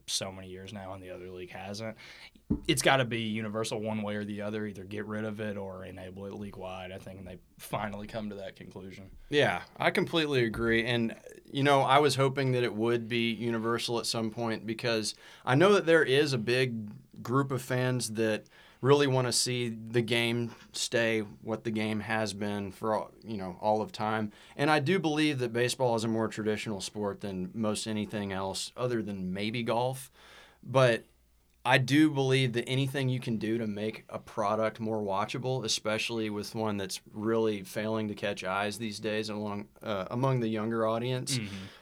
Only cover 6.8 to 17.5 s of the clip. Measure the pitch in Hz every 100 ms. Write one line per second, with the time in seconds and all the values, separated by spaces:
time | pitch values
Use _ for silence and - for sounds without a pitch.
6.8 | 92 98 - 95 90 92 - - - 117
7.8 | 104 101 104 117 107 101 95 - 98 98
8.8 | 95 95 98 - - 147 123 87 - -
9.8 | 160 175 131 170 151 135 117 107 117 113
10.8 | 113 120 113 - - - - 139 139 139
11.8 | 135 139 151 135 135 135 135 127 120 104
12.8 | 117 120 110 120 117 104 117 117 113 117
13.8 | 117 117 107 120 110 110 117 107 101 110
14.8 | 123 113 104 - - - - 131 185 202
15.8 | 156 165 127 131 151 131 107 127 131 113
16.8 | 104 120 - - 110 127 139